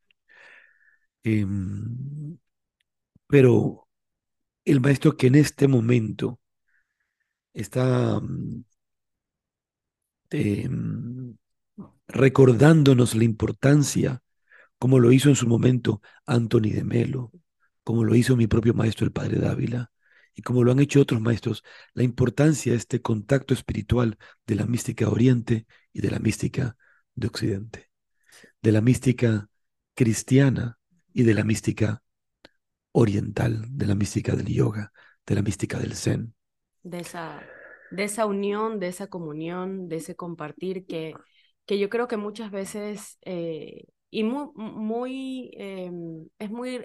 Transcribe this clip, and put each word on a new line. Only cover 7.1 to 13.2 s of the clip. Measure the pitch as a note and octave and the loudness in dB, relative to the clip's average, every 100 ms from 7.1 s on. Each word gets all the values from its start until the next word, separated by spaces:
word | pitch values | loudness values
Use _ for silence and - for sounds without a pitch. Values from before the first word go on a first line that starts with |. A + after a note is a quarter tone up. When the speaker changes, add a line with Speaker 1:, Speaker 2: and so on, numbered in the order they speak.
| _ _ _ _ | _ _ _ _
Speaker 1:
está, | - G#2 B2+ B2+ B2 A#2 G#2+ | -12 -6 -2 0 2 0 -2
mm, | - - A2+ - - _ _ _ _ _ _ _ _ _ _ _ _ _ _ _ _ | -4 -8 -8 -10 -16 _ _ _ _ _ _ _ _ _ _ _ _ _ _ _ _
em, | D3 G#2 G2+ - A#2 A2 G#2 A#2 B2+ B2 G#2+ _ _ _ - - _ - | -4 -2 -2 -4 -6 -6 -8 -10 -12 -14 -18 _ _ _ -20 -20 _ -6
recordándonos | A#2 C3+ C3 B2+ A2+ D3 D#3+ C#3 B2+ A#2 | 4 4 8 6 8 8 8 6 6 4
la | A2 | 2